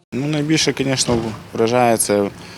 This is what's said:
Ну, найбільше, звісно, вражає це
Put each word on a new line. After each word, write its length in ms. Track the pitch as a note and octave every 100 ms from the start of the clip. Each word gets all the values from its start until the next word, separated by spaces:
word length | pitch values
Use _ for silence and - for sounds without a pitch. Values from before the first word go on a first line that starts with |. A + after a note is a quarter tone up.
| _
Ну, 140 | - D3
найбільше, 460 | D3+ D3 D#3+ C#3 B2+
звісно, 400 | C3+ B2+ - A#2 A2+ G#2 -
вражає 440 | A2 A2+ B2 A#2+ G#2+
це 320 | - G2+ G2 - -